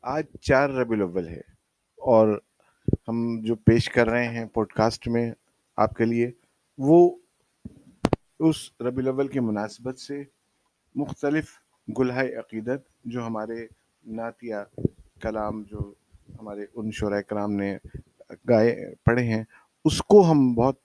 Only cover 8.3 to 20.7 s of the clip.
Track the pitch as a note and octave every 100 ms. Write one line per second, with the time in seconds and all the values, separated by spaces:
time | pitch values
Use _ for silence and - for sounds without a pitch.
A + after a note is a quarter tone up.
8.3 | _ D#3+ D3+ - _ A#2+ B2+ C3 C3 C#3
9.3 | C3+ A#2+ G#2 G#2+ - A#2+ B2+ - C#3+ C#3
10.3 | _ _ _ _ _ _ - C#3+ - C#3+
11.3 | D3+ D3+ _ _ _ - A2+ B2+ B2 B2+
12.3 | A#2+ - A2 A2 C3+ _ _ A#2 B2 A2+
13.3 | A2+ A2 A2+ A2+ _ _ _ - A2 A2+
14.3 | A#2 A#2 G#2+ G2+ - - _ - _ A2+
15.3 | A2 G#2+ G#2+ G2+ G#2+ G2+ G2+ _ _ _
16.3 | - G#2+ G2+ G2+ A#2 G#2+ G#2+ G#2+ G#2 G2+
17.3 | G#2+ G#2 G2+ G2 G2 - - - _ -
18.3 | - - A#2 A#2 - - - - A#2+ A#2+
19.3 | A2 A2 _ _ _ D#3 - - G#3 F3
20.3 | D3+ C3 A#2 B2+